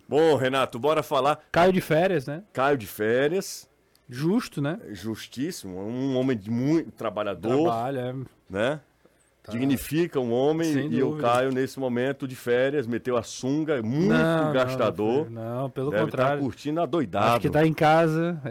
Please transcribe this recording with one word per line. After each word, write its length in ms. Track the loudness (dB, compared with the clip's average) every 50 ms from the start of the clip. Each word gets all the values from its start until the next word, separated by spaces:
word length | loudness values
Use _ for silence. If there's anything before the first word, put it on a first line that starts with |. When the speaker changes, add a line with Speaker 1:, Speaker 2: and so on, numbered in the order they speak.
| -6 0
Speaker 1:
Bom, 260 | 2 4 6 6 6
Renato, 420 | 4 4 2 2 2 0 0 -2 -2
bora 240 | 0 0 2 2
falar. 380 | 0 0 0 2 2 2 2 0 -4 _
Speaker 2:
Caio 220 | 2 4 6 6
de 80 | 4 2
férias, 480 | 2 2 2 2 2 2 0 0 -2 -4
né? 160 | -8 -12 -12 _
Speaker 1:
Caio 260 | -2 0 2 2 2 0
de 100 | -2 -6
férias. 840 | -6 -2 0 2 2 2 2 2 0 -2 -4 -6 -10 -14 -16 _ _ _ _ _ _ _ _ -16
Speaker 2:
Justo, 480 | -8 -2 0 0 2 0 0 -2 -4 -4
né? 200 | -4 -4 -4 -6 -10 -12
Speaker 1:
Justíssimo. 920 | -12 -8 -8 -6 -8 -8 -10 -12 -8 -6 -6 -6 -6 -8 -10 -10 -10 -8
Um 380 | -8 -6 -4 -4 -2 -2 0 0
homem 180 | 0 0 0
de 140 | -2 -4 -4
muito 420 | -2 0 0 2 2 0 0 -2
trabalhador. 760 | -8 -8 -6 -4 -4 -2 -2 -2 -4 -4 -2 0 2 2 2
Speaker 2:
Trabalha, 340 | 2 0 -2 -2 -4 -4 -4
é. 140 | -6 -6 -6 -8 -10 -12 -16 _ _ -8
Speaker 1:
Né? 320 | -4 -2 0 -2 -2 -4 -8 _ _ _ _ _ _ _ _ _ _ _ _
Speaker 2:
Tá. 80 | -8
Speaker 1:
Dignifica 680 | -4 -2 0 0 0 0 -2 -2 -2 0 0 0 0 -2
um 140 | 0 0 2
homem. 400 | 2 2 2 2 2 0 0 0
Speaker 2:
Sem 180 | 0 0 0
Speaker 1:
E 120 | 0 0 0
o 60 | 0
Speaker 2:
dúvida. 160 | 0 0 2 2
Speaker 1:
Caio, 240 | 4 4 2 2
nesse 280 | 0 0 -2 -2 -4 -4
momento 480 | -4 -2 0 0 0 0 -2 -4 -8 -10
de 80 | -10
férias, 520 | -6 -2 0 2 2 2 2 0 -2 -2 -2
meteu 280 | -4 -4 -2 0 0
a 60 | 0
sunga, 640 | -2 -4 -8 -6 -4 -2 -2 0 0 -2 -2 -2 -2
muito 240 | -2 0 2 2 2
Speaker 2:
Não, 380 | 4 2 2 2 2 0 0
não, 60 | 0
Speaker 1:
gastador. 680 | 2 0 0 0 0 0 0 0 0 0 0 0 0 0
Speaker 2:
não 60 | -2
foi, 80 | -4 -6
não, 360 | -10 -8 -8 -6 -6 -6 -6
pelo 220 | -6 -6 -4 -2
Speaker 1:
Deve 120 | 0 0 0
Speaker 2:
contrário. 320 | 0 0 0 0 2 0 0
Speaker 1:
tá 60 | -2
curtindo 380 | -4 -6 -6 -6 -4 -2 -2
adoidado. 520 | 0 0 0 0 -2 0 0 2 2 4 4
Speaker 2:
Acho 60 | 2
que 80 | 2 2
tá 140 | 2 4 4
em 80 | 2 2
casa, 680 | 4 4 4 6 6 4 2 2 0 -2 -2 -4 -6 -6 -6